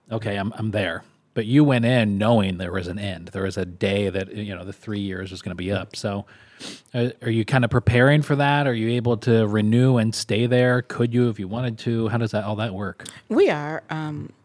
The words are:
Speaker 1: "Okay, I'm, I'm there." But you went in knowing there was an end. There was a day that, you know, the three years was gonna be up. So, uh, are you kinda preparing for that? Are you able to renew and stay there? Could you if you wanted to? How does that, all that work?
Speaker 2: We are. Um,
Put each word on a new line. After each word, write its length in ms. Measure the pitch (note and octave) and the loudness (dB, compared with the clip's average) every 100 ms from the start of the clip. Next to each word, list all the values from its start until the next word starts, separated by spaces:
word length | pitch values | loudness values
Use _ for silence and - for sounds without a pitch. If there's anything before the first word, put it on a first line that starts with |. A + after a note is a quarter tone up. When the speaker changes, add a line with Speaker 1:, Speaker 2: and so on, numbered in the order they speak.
| _ | _
Speaker 1:
"Okay, 240 | A2+ G#2+ G2+ | -6 -4 -4
I'm, 160 | G2 - | -4 -4
I'm 140 | A2 | -4
there." 320 | G#2 F2+ F2 - _ _ - | -2 -2 -4 -12 _ _ -6
But 100 | G#2+ | 2
you 180 | C#3 | 4
went 220 | D3 B2+ A#2 | 4 4 4
in 320 | B2+ G#2+ G2 | 4 2 2
knowing 400 | G#2+ A#2 F#2+ F2+ | 4 4 2 -2
there 140 | F#2 | -4
was 140 | F#2 F2 | -4 -6
an 120 | F#2+ | -6
end. 300 | G2+ F2 F2 | -8 -10 -10
There 140 | F#2+ | -6
was 140 | F#2+ F#2+ | -4 -4
a 80 | F2+ | -8
day 440 | F2 G2+ G2+ G2 | -2 0 2 0
that, 260 | F#2+ F#2+ G#2 | -2 -6 -8
you 180 | G#2 | -8
know, 120 | F2+ F#2+ | -10 -12
the 80 | |
three 260 | - - G2+ | -14 -8 -6
years 320 | G2+ F#2 F#2 | -4 -6 -8
was 100 | F#2 | -10
gonna 140 | G2 F2 | -10 -6
be 160 | F2+ | -4
up. 240 | G2 F2 - | -4 -4 -8
So, 300 | G#2 G2+ - - - _ - - _ | -6 -6 -8 -16 -20 _ -18 -18 _
uh, 160 | B2 B2 - | -2 -2 -2
are 80 | A#2+ | -2
you 140 | A2+ G#2 | 0 2
kinda 240 | C3 A#2+ | 2 4
preparing 540 | B2 - B2 C3 D3+ | 2 4 6 6 6
for 120 | C#3+ C#3+ | 2 0
that? 320 | C#3+ C#3+ C#3 | 2 2 0
Are 60 | |
you 160 | A#2 A2+ | 0 0
able 260 | A#2+ A#2 A2+ | 0 0 0
to 280 | B2+ A2+ G#2+ | 2 4 4
renew 480 | G#2+ G#2+ A#2+ B2+ B2 | 2 4 4 4 4
and 180 | A2 | 2
stay 340 | - - G#2+ A#2+ | -2 -2 0 2
there? 340 | B2 B2+ B2 | 4 4 2
Could 320 | - - A#2+ | -2 -2 0
you 160 | A#2+ B2 | 2 0
if 100 | G#2+ | 0
you 80 | F#2 | -6
wanted 300 | A2+ B2 A2+ | -4 -6 -6
to? 300 | B2 A2+ A2 | -4 -2 0
How 80 | A#2 | 0
does 140 | A2 | 0
that, 120 | G#2+ | -2
all 140 | G2+ G#2 | -4 -4
that 160 | A2+ | -4
work? 320 | F#2+ G2 - - - - | -6 -8 -10 -14 -16 -4
Speaker 2:
We 200 | A#3 F#4+ | 2 2
are. 340 | D3+ D3 D#3+ - | 2 -4 -8 -8
Um, 440 | D#3 D3+ D3 - - | -8 -6 -8 -12 -16